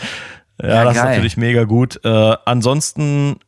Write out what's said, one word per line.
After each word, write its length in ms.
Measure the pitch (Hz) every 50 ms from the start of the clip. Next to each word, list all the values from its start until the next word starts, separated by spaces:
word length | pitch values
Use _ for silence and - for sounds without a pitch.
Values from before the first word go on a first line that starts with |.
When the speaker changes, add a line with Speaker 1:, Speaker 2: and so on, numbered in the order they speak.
| - - - - - - - - _ _ _ -
Speaker 1:
ja, 80 | - 113
Speaker 2:
Ja, 160 | 110 113 117
Speaker 1:
das 120 | 123 117
ist 60 | 117
Speaker 2:
geil. 80 | 123 131
Speaker 1:
natürlich 260 | 127 104 95 - -
mega 280 | - 117 120 120 117 117
gut. 360 | 107 110 120 127 - - - -
Äh, 320 | 117 113 110 110 110 113 - -
ansonsten, 920 | - 123 123 107 123 135 151 - - - 147 151 147 143 143 143 143 139 - _